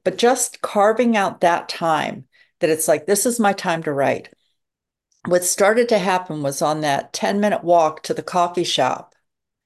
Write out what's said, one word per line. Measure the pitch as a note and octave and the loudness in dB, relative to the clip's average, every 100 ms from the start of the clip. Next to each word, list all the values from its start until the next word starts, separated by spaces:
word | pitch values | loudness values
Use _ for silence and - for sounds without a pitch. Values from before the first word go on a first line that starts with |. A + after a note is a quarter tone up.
| F#3 | -6
but | F#3 | 0
just | A#3+ C4 - - | 2 2 -2 -6
carving | - G#3 G#3 A3+ A#3+ A3 | -4 2 2 2 2 2
out | F#3 - | 0 0
that | F3 E3+ - | 2 2 -4
time | - E3 D3+ - - - _ _ - | -4 -2 0 -2 -8 -16 _ _ -2
that | D#3+ | 0
it's | D#3+ - | 0 2
like, | D3+ - | 0 2
"This | G#3 B3+ | 0 0
is | A#3 | 0
my | G#3 | 0
time | G3 F#3 E3 | 0 -2 -4
to | D#3+ | -2
write." | C#3 C3 - - _ _ _ _ _ _ _ _ _ - | -2 0 -2 -6 _ _ _ _ _ _ _ _ _ 0
What | F3+ | 0
started | F3+ - G3+ A3+ A#3 | 0 2 2 4 2
to | G#3+ | 2
happen | F#3 F#3 - D3+ | 2 -2 -4 -6
was | C#3 C3+ | -6 -2
on | D#3 D#3 | -2 -2
that | D3+ C#3 - | -2 -2 -4
ten-minute | - G#3 G3+ G#3 F3 E3 | -4 -2 0 0 0 2
walk | E3+ D#3 D#3 | 4 4 0
to | - | -8
the | D#3+ | -8
coffee | - F3+ F3 F3+ | -4 -2 0 -2
shop, | E3 - B2+ - - _ _ _ _ _ | -2 0 0 -2 -12 _ _ _ _ _